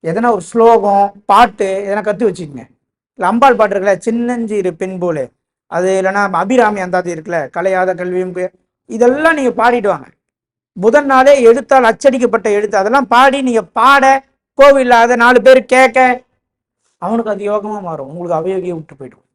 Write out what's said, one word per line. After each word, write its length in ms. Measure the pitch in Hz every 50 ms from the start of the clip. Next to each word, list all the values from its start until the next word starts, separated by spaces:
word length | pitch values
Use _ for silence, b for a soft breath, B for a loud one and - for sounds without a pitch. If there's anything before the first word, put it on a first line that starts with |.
| -
எதனா 240 | 165 165 214 233 240 226
ஒரு 80 | 190 165 -
ஸ்லோகம், 540 | - 233 226 226 233 226 196 202 202 196 202 202 - - _ -
பாட்டு 380 | 202 208 240 233 - _ 208 190 190 196 202
எதனா 160 | 196 202 214 196
கத்து 220 | 214 208 175 247 208
வச்சுக்கங்க. 360 | 180 156 175 147 139 123 127 _ _ _ _ _ _ _ _ _ _
இல்ல 120 | - 185 175
அம்பாள் 280 | 214 240 254 269 247 220
பாட்டு 160 | 220 202 202
இருக்குல்ல, 200 | 202 185 202 196 180 -
"சின்னஞ்சிறு 640 | 247 233 233 240 240 247 240 233 214 214 208 180 180 165 165
பெண் 160 | 190 185 190 180
போலே", 220 | 175 175 165 147 131 120 _ _ _ _ _ _ _ _
அது 200 | - 170 180 185 190 190
இல்லைன்னா 240 | 185 190 190 202 202 196 190 165
அபிராமி 400 | 180 196 254 254 233 214 208 202 185
அந்தாதி 280 | 180 175 180 165 175 175
இருக்குல்ல, 260 | 156 160 - 170 165 143 127 _
"கலையாத 380 | 175 175 190 190 185 185 185 185 165
கல்வியும் 340 | 180 180 180 185 185 185 180
கே-", 180 | 180 180 185 _ _ _ _ _ _ _ _
இதெல்லாம் 460 | 226 220 240 240 262 294 311 330 330 302
நீங்க 140 | 269 247 - -
பாடிட்டு 320 | 220 240 240 240 196 202
வாங்க. 160 | 175 143 131 _ _ _ _ _ _ _ _ _ _ _ _ _ _
புதன் 320 | - 180 220 226 294 285 277
நாளே 220 | 269 262 262 277 285 277 240 226
எழுத்தால் 400 | 233 277 254 _ 277 262 247 226
அச்சடிக்கப்பட்ட 580 | 226 - - 277 247 269 247 233 - 220 - 220 202
எழுத்து, 200 | 208 208 208 214 196
அதெல்லாம் 300 | 190 208 240 277 262 -
பாடி 260 | 240 240 262 277 262 285 269 254
நீங்க 140 | 233 220 190 _ _ 240
பாட, 260 | 226 262 277 277 277 269 269 269 269 _ _ _ _ _ _ -
கோவில்ல 380 | 269 285 277 277 262 247 247 233 233
அதை 100 | 233 247 233 233
நாலு 140 | 240 247 247 196
பேர் 140 | 262 262 254 - - 254
கேட்க, 240 | 254 262 262 - 262 254 254 247 247 _ _ _ _ _ _ _ _ _ _ _ _ _ _ _ _
அவனுக்கு 300 | - 180 220 233 226 220 208
அது 80 | 196 202 202
யோகமா 280 | 208 214 202 208 220 208
மாறும். 280 | 190 175 160 147 135 131
உங்களுக்கு 300 | 151 170 175 170 175 156
அவயோகியை 340 | 165 185 190 185 175 180 175
விட்டு 180 | 160 156 _ 147 135
போயிடும். 240 | 139 123 _ _ _ _ _